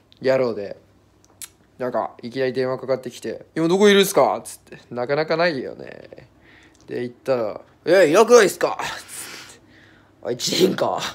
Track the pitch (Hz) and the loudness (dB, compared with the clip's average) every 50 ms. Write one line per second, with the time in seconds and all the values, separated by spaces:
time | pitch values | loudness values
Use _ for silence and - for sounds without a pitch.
0 | _ _ _ - 123 127 131 131 127 120 107 104 101 95 - - _ _ _ _ | _ _ _ -4 0 0 2 2 0 -2 -4 -6 -10 -12 -14 -16 _ _ _ _
1 | _ _ _ _ _ _ _ - - - _ _ _ _ _ - 127 123 120 113 | _ _ _ _ _ _ _ -20 -20 -20 _ _ _ _ _ -8 -6 -4 -4 -4
2 | 98 - - - - 120 117 131 131 131 123 131 127 127 131 123 - 123 131 127 | -4 -6 -8 -12 -14 -10 -6 -4 -2 -2 -2 -2 -2 -4 -4 -6 -4 -4 -4 -4
3 | - 127 - - - 117 - - - _ - 160 160 165 175 196 214 208 202 196 | -4 -8 -14 -12 -10 -10 -10 -10 -12 _ -6 -2 0 2 2 4 6 6 6 6
4 | 196 185 - - 135 110 95 120 - - - - _ - - - - - 120 120 | 4 4 4 4 4 4 2 -2 -6 -12 -18 -20 _ -20 -20 -20 -18 -12 -8 -8
5 | 123 131 143 147 160 160 170 160 175 180 151 131 101 82 57 64 65 - - - | -4 -4 -2 -2 -2 -2 -2 0 0 -2 -2 -4 -8 -10 -12 -14 -16 -18 -18 -20
6 | - - - - 123 - _ _ _ _ - - _ _ _ _ _ - 131 123 | -20 -20 -20 -20 -20 -20 _ _ _ _ -20 -20 _ _ _ _ _ -12 -10 -8
7 | 123 123 120 _ - - 131 120 113 101 87 - - _ _ _ - - 170 196 | -8 -10 -12 _ -2 -2 0 0 -2 -4 -6 -10 -16 _ _ _ 0 4 4 6
8 | 180 143 160 202 226 214 240 240 208 170 - - - 143 - - - - - - | 6 6 6 4 6 8 8 6 6 6 2 -2 -4 -4 -4 -4 -8 -10 -10 -12
9 | - - - - - - - - - - - - _ _ _ - - - _ _ | -16 -16 -16 -16 -16 -16 -16 -18 -20 -20 -20 -20 _ _ _ -20 -20 -20 _ _
10 | _ _ _ _ - 104 123 127 - - - - 185 190 - - 131 110 90 85 | _ _ _ _ -10 -8 -8 -6 -6 -4 0 2 2 2 2 0 -2 -2 -2 -4
11 | - - - | -6 -8 -12